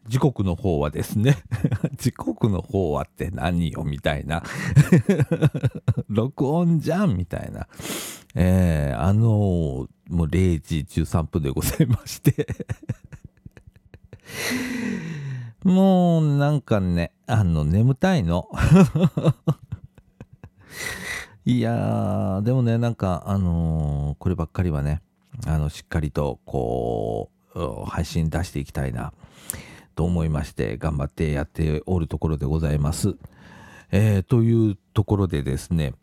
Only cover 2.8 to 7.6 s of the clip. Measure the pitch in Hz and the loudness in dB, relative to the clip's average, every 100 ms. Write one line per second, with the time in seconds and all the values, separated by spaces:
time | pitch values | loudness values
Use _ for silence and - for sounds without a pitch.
2.8 | 85 71 - - - 60 76 87 82 67 | 0 -2 -6 -8 -8 -4 -2 0 -2 -4
3.8 | 73 71 80 73 69 82 - - - - | -6 -4 -4 -4 -4 -6 -6 -8 4 4
4.8 | - 160 - 170 139 165 156 - 123 - | 6 4 4 0 0 2 0 0 -4 -2
5.8 | - - - 104 123 - 135 160 170 165 | -2 -2 -2 -2 -2 -2 0 2 2 2
6.8 | 135 170 202 90 87 - - - | 0 0 0 0 -4 -8 -8 -12